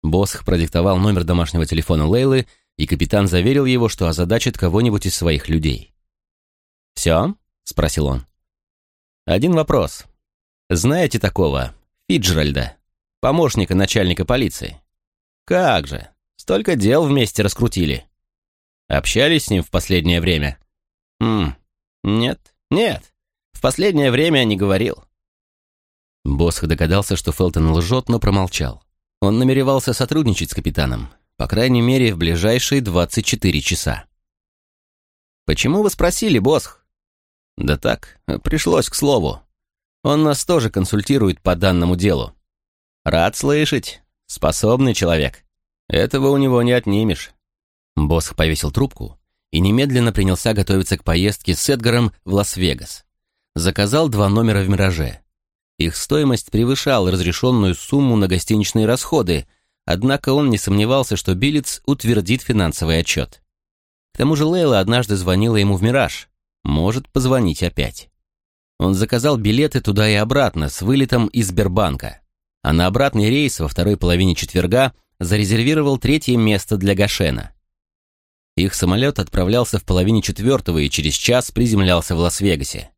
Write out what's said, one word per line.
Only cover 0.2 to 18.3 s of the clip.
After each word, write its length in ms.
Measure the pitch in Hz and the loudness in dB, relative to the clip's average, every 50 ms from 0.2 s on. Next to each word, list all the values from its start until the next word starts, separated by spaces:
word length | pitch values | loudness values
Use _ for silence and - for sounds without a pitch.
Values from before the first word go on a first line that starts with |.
| 101 - - - - | 0 -2 -4 -8 -4
продиктовал 540 | - 92 85 82 80 - 85 87 98 95 | -2 0 0 0 0 0 0 2 2 2
номер 260 | 92 95 107 104 90 87 | 2 2 2 2 0 0
домашнего 420 | 80 90 87 85 80 - 85 80 | 0 0 0 0 0 -2 -2 -2
телефона 400 | - - 80 80 - 85 78 76 | 0 -2 -4 0 0 0 0 2
Лейлы, 400 | 78 98 120 131 139 135 131 123 _ _ _ _ _ _ | 2 2 2 2 2 2 0 -2 _ _ _ _ _ _
и 100 | - 92 | -6 -2
капитан 400 | - 92 73 85 - - 104 98 | -2 0 -2 0 0 2 2 2
заверил 380 | 92 87 90 87 117 135 143 139 | 2 2 2 2 2 2 2 2
его, 220 | 131 127 123 117 107 | 2 2 2 2 0
что 180 | - - 95 | 0 -2 -2
озадачит 500 | 85 80 76 87 87 107 117 - 127 98 | -2 0 -2 0 0 0 0 0 -2 -4
кого-нибудь 480 | - - 87 82 104 120 120 104 101 - | -2 -2 0 2 2 2 2 0 0 -2
из 100 | 95 - | -4 -4
своих 320 | - 87 85 78 73 - | -2 0 0 0 0 -2
людей. 460 | - 80 82 76 76 64 52 - _ _ _ _ _ _ _ _ _ _ _ _ _ _ _ _ _ _ _ _ _ _ | -2 -2 0 0 -2 -4 -4 -10 _ _ _ _ _ _ _ _ _ _ _ _ _ _ _ _ _ _ _ _ _ _
«Всё?» — 400 | - - 85 80 82 104 170 202 _ _ _ _ _ _ | -6 -2 0 2 2 2 0 -4 _ _ _ _ _ _
спросил 440 | - - - 76 80 - - 76 | -10 -4 -2 -2 -2 -2 -2 -2
он. 180 | 69 67 62 62 _ _ _ _ _ _ _ _ _ _ _ _ _ _ _ _ _ _ _ _ | -2 -2 -4 -6 _ _ _ _ _ _ _ _ _ _ _ _ _ _ _ _ _ _ _ _
«Один 280 | - 82 98 131 175 175 | -2 -2 0 2 2 2
вопрос. 520 | 160 156 - 170 127 87 73 - - - _ _ _ _ _ _ _ _ _ _ _ _ _ | 2 2 2 0 0 0 -2 -6 -14 -20 _ _ _ _ _ _ _ _ _ _ _ _ _
Знаете 500 | 90 82 87 123 147 175 175 143 - - | -2 0 0 0 2 2 0 0 0 0
такого, 540 | - 95 - - 92 76 69 67 64 64 - _ _ _ _ _ _ _ | -2 -2 0 0 0 0 0 -2 -6 -6 -10 _ _ _ _ _ _ _
Фиджеральда, 680 | 92 - 98 95 87 80 76 73 69 67 64 - - _ _ _ _ _ _ _ _ _ | -2 0 0 0 0 0 0 0 -2 -4 -6 -6 -10 _ _ _ _ _ _ _ _ _
помощника 560 | - 123 143 170 165 131 - 117 95 - 92 | -2 0 0 2 0 0 0 -2 -2 0 0
начальника 500 | 92 98 - - 113 98 90 87 - 92 | 0 0 0 0 0 0 0 0 -2 -2
полиции?» 560 | - 85 82 90 82 - - - - 80 - _ _ _ _ _ _ _ _ _ _ _ _ _ | -2 -2 -2 -2 -4 -6 -8 -12 -12 -14 -16 _ _ _ _ _ _ _ _ _ _ _ _ _
«Как 420 | - 180 180 180 151 117 85 71 | -2 0 0 2 2 0 0 -2
же! 220 | 67 - - - - _ _ _ _ _ | -6 -10 -12 -14 -16 _ _ _ _ _
Столько 400 | _ - - 185 202 220 208 175 | _ -4 -2 -2 -2 0 0 0
дел 300 | 123 95 104 123 156 170 | 2 2 2 4 4 2
вместе 380 | 143 143 139 120 101 - - 104 | 2 2 2 0 0 0 -2 -2
раскрутили!» 600 | 101 - - 117 117 - 95 87 76 67 - - _ _ _ _ _ | -2 0 0 -2 -2 0 -2 -2 -2 -2 -6 -8 _ _ _ _ _